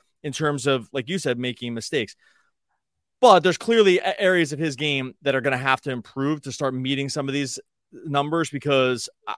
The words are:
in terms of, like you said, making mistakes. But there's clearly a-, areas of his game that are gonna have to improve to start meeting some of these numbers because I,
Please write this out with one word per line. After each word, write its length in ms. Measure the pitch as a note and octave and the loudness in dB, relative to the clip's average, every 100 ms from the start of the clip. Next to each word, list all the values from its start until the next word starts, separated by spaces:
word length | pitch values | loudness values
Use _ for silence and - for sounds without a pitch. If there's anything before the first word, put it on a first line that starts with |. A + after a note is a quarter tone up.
| _ _ | _ _
in 80 | D3+ | -10
terms 360 | C3 D#3 D3 B2 | -4 -2 0 0
of, 200 | C3+ A2+ | 0 -2
like 160 | C#3 A#2 | -8 -4
you 80 | F#3+ | -4
said, 200 | D3 A#2+ | -2 -2
making 340 | B2 A#2 A#2+ | -4 -6 -8
mistakes. 420 | A#2 - D3+ G#2+ - _ _ _ _ _ _ _ _ _ _ | -8 -4 -4 -4 -10 _ _ _ _ _ _ _ _ _ _
But 220 | B3 F3 | 8 8
there's 140 | F3 E3 | 6 0
clearly 420 | - A#3 G3+ F3+ | 0 4 6 4
a-, 200 | F3+ - | 0 0
areas 340 | F#3+ F3+ D#3 | 2 2 0
of 60 | C#3+ | -2
his 160 | D#3+ B2+ | -4 -2
game 400 | D3 C#3 C3 - | -2 -2 -4 -4
that 120 | C#3+ C3 | -2 0
are 60 | |
gonna 160 | C3 B2+ | 0 0
have 240 | C3+ C3 | 0 0
to 100 | C#3+ | -2
improve 500 | B2+ - - C#3 D3+ | -8 -8 -4 -2 -2
to 100 | C3+ | -6
start 240 | - C#3 C3 | -4 -4 -4
meeting 340 | C3 C3+ C#3 | -4 -4 -4
some 180 | D3+ C#3 | -6 -4
of 60 | |
these 260 | C#3 C3+ - - _ _ | -4 -4 -8 -16 _ _
numbers 580 | - D#3+ C#3+ C#3+ E3 D#3 | -16 -4 -2 0 -2 -2
because 600 | C#3+ D3 C3+ B2+ B2 - _ | -4 0 2 2 0 -6 _
I, 80 | - | -12